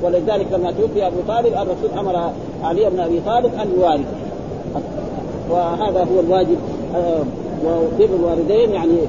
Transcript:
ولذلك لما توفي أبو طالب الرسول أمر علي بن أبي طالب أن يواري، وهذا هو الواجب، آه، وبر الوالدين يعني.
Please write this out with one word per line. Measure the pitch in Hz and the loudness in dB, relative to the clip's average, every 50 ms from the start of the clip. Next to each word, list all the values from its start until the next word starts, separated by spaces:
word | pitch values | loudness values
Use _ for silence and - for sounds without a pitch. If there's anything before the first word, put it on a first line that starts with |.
| 175 | 0
ولذلك | 175 175 180 160 220 214 196 190 - | 2 0 2 2 2 0 0 0 0
لما | 190 180 180 175 | 0 -2 -2 -2
توفي | 165 180 214 220 - 208 196 | 0 0 0 0 2 0 0
أبو | 180 175 180 175 - | 0 0 -2 -2 0
طالب | 220 233 233 | 0 2 2
الرسول | 233 202 185 202 185 180 160 - 208 - 185 | 2 2 2 -2 -2 -2 -2 -2 -4 -2 -2
أمر | 202 196 180 175 170 160 - - - - - - - | -2 -2 0 0 -2 -2 -4 -6 -10 -10 -10 -6 -4
علي | 160 170 190 220 196 | -2 2 2 2 2
بن | 185 185 | 2 0
أبي | 170 165 170 170 175 | 0 0 0 0 0
طالب | 202 226 240 247 226 - | 2 2 2 2 2 0
أن | 208 214 202 180 180 | -2 -2 0 2 4
يواري، | 180 170 151 143 135 120 - - - - - - - - - - - - - - - - - - - - - - - - - - - - | 4 4 4 2 -2 -4 -6 -8 -8 -10 -10 -10 -10 -10 -10 -10 -8 -8 -8 -6 -8 -6 -8 -8 -8 -8 -8 -8 -8 -8 -8 -8 -4 -2
وهذا | 170 175 175 170 170 170 214 208 180 180 | 0 0 0 0 -2 -2 -2 0 2 2
هو | 180 170 185 185 | 2 2 2 2
الواجب، | 170 165 185 190 180 156 175 - - - - - - - 175 | 4 4 4 2 4 2 0 0 0 -6 -8 -8 -8 -4 -2
آه، | 175 175 170 165 160 143 127 123 - - - - - 156 | -2 0 0 0 0 -2 -4 -6 -8 -8 -8 -6 -2 -2
وبر | 160 170 165 165 160 160 165 208 214 190 175 | 0 2 2 0 0 4 4 4 4 4 2
الوالدين | 175 170 165 165 165 147 208 220 240 220 | 2 2 2 0 2 2 4 4 4 4
يعني. | 202 180 165 165 170 170 156 | 2 2 2 2 4 2 2